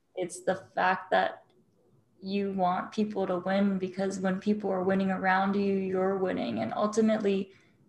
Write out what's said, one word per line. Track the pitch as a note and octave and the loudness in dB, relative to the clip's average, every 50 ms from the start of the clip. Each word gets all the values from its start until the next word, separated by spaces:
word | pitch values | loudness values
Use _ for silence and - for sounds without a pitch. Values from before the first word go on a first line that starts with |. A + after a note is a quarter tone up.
| _ _ - | _ _ -8
It's | F#3 F3+ F3 - - - | -6 -6 -6 -6 -8 -2
the | F#3 F#3 - - - - | -2 -2 -2 -4 -8 -4
fact | - F3+ F#3 F#3 F#3 - - | 0 2 2 2 0 -2 0
that | F#3 F#3 F#3+ - - - - _ _ _ _ _ _ _ _ _ _ _ _ _ _ - | 2 2 2 0 -4 -8 -18 _ _ _ _ _ _ _ _ _ _ _ _ _ _ -16
you | - F#3+ G3 G3+ G3 G3 F#3+ | -8 -4 -2 -2 -2 -2 0
want | F#3+ F3+ F3+ F3+ F#3+ - - | 0 2 2 2 0 -4 -6
people | - G#3+ G#3 G#3 - F#3+ F#3+ F#3+ | -2 -2 -2 -2 0 -2 -2 -2
to | F3+ F3 | -2 -2
win, | F3+ F#3+ F#3+ G3+ G3+ G3 G3 F#3 | -2 0 2 2 2 2 2 0
because | F#3 F#3 F3+ F#3+ G3 F#3+ F#3+ F#3+ | -2 -4 -4 -2 -2 -2 -2 -2
when | F#3+ F#3+ F#3 F#3+ | 0 0 0 0
people | - G#3 G#3 G#3 - F#3+ | 0 0 0 0 0 -2
are | F#3+ F#3 F3+ | 0 0 2
winning | G3 G3 F#3+ G3 F#3+ | 2 2 2 2 0
around | F#3 F#3 F#3 F#3 F#3 F#3+ G3 G3 G3 | 0 0 2 2 2 2 2 2 2
you, | G3+ G3+ G3 G3 | 2 2 2 0
you're | F#3+ F#3+ F#3 F#3 F#3 F#3 F#3+ G3 F#3+ | 0 0 0 0 0 2 2 0 0
winning. | F#3 F#3 F#3 - - - - - | 0 -2 -2 -2 -2 -4 -2 -4
And | - - - | -4 -4 -2
ultimately, | - G#3 G#3+ - A3+ A3 A3 A3 A3 G#3+ G3 G3 G3 G3 - - - _ _ _ _ _ | 0 0 0 2 4 4 4 4 2 2 0 0 0 -2 -4 -10 -20 _ _ _ _ _